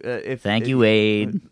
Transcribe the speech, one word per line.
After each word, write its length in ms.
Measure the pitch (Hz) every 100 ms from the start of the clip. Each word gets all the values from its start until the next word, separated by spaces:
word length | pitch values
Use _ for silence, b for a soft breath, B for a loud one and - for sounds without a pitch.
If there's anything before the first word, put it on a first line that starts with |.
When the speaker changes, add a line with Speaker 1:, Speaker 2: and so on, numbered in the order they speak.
Speaker 1:
uh, 40 | -
if 340 | 120 - 127
Speaker 2:
Thank 200 | 101 107
Speaker 1:
if 40 | 117
Speaker 2:
you, 80 | 131
Wade. 640 | 110 110 107 107 104 - -